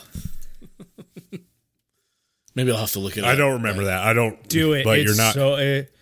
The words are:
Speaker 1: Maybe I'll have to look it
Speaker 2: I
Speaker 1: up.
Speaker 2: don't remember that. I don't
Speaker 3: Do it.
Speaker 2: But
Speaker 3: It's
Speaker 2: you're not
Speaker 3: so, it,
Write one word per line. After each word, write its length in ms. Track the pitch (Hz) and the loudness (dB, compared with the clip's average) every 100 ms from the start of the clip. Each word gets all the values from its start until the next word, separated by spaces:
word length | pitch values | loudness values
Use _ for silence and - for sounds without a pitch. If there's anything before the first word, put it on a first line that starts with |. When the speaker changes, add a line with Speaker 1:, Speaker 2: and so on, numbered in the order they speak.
| - - - - - - - - 175 - - - - 185 - _ _ _ _ _ _ _ _ _ _ | -14 -14 -10 -8 -8 -12 -18 -20 -20 -20 -20 -20 -18 -18 -18 _ _ _ _ _ _ _ _ _ _
Speaker 1:
Maybe 160 | 123 127 | -2 0
I'll 80 | 113 | 0
have 140 | 107 | -2
to 80 | 101 | -4
look 180 | 98 104 | -6 -2
it 60 | |
Speaker 2:
I 80 | 113 | 0
Speaker 1:
up. 60 | 135 | 2
Speaker 2:
don't 160 | 143 | 2
remember 300 | 127 113 98 | 0 -2 -2
that. 180 | 98 92 | -2 0
I 100 | 104 | 2
don't 340 | 113 113 110 - | 2 0 -4 -4
Speaker 3:
Do 240 | 160 160 | 0 2
it. 120 | 147 | 2
Speaker 2:
But 160 | 110 110 | 2 2
Speaker 3:
It's 80 | 107 | 4
Speaker 2:
you're 80 | 107 | 2
not 180 | 110 | 2
Speaker 3:
so, 220 | 131 139 143 | 2 2 2
it, 360 | 139 139 135 _ | 0 0 -4 _